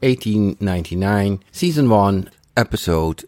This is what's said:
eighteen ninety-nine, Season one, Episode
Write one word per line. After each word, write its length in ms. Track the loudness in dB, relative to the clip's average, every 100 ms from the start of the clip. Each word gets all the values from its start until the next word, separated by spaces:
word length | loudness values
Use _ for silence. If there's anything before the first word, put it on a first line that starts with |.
eighteen 560 | -2 0 0 0 0 0
ninety-nine, 840 | -4 -4 -4 -4 0 0 0 -2 -8
Season 360 | -4 -2 2 4
one, 440 | 4 4 0 -4 _ _ -2
Episode 680 | -2 -2 -2 0 -2 -6